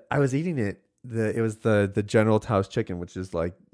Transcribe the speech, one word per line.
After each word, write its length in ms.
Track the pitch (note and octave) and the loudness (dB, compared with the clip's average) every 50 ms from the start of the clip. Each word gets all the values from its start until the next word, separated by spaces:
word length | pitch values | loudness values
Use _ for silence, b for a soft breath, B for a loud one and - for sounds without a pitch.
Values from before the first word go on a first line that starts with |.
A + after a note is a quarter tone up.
| - - | -8 -4
I 100 | - C#3+ | 0 0
was 140 | C#3+ C3+ B2 | 2 2 0
eating 240 | C#3 D#3+ F#3 E3+ C3+ | -2 -2 -2 -2 -2
it. 240 | A2 G2+ F2+ - _ _ _ _ - | -2 -2 -4 -6 _ _ _ _ -14
The, 340 | B2+ A#2 A2+ A2 G#2+ - A#2 | -8 -4 -2 -2 0 0 0
it 40 | |
was 160 | A2+ A2+ A2 - | -2 -2 -2 -2
the, 340 | - A#2 G#2+ G#2 G2+ G2 G2+ | 0 2 4 4 4 2 0
the 80 | A2 | -2
General 380 | G#2 G#2 - A2+ G#2+ A2 A2 A2 | -2 2 2 4 4 4 4 2
Tao's 280 | - - A#2 G2 G2 - | 2 0 0 0 0 0
chicken, 300 | - B2+ A2 - F#2+ F2 | -2 -6 -4 -4 -6 -8
which 180 | F2 E2+ - F#2+ | -8 -8 -8 -10
is, 160 | F#2 F#2 - | -10 -6 -4
like, 220 | E2+ E2 F2+ F#2 - _ _ | -4 -4 -4 -6 -10 _ _